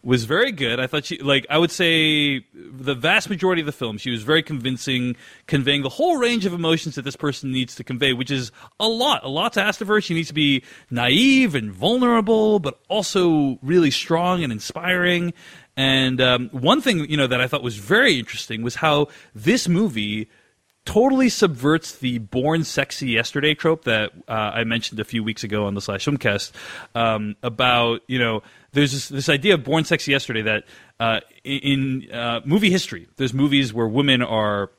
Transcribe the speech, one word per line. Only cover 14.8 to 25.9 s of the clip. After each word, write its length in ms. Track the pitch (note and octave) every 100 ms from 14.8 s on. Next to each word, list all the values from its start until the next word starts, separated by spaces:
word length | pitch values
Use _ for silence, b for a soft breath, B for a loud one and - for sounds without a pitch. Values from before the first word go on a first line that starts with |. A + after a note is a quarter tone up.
| F3 F3+ F3+ F3 F3 E3 B B B -
And, 460 | C3+ C3+ C3 B2+
um, 280 | B2+ B2 B2
one 280 | C3 B2+ C4+
thing, 280 | F3+ E3 D3+
you 80 | D3+
know, 100 | C3+
that 140 | B2
I 60 | B2
thought 160 | A#2+
was 140 | A#2+ G#2
very 420 | G2+ G#3 C4+ C#3+
interesting 420 | A2+ - - A2+
was 140 | A#2 -
how 320 | D#3+ D3 D3 B B
this 340 | A2 A#2+ B3+ F3
movie 640 | E3+ G#3+ A2+ G#2 G#2+ G#2+ b b b _ _ -
totally 440 | G#3+ C4 C4 B3+
subverts 680 | - G3+ C3 C3+ D#3+ - -
the 220 | C3 A#2+
born 440 | G#2+ B2+ C#3 E3
sexy 440 | D#3+ - C#3 - C3
yesterday 480 | A2+ A2+ D3 D3+ D3+
trope 300 | D#3+ D#3+ -
that, 260 | A2 G#2+ - -
uh, 40 |
I 320 | A2+ G#2+ A2+ A2+
mentioned 340 | A#2 - A2
a 40 |
few 200 | G#2+ A2+
weeks 200 | A2 G#2+
ago 220 | G#2+ G#2+ G#2
on 80 |
the 80 | G2+
Slash 240 | -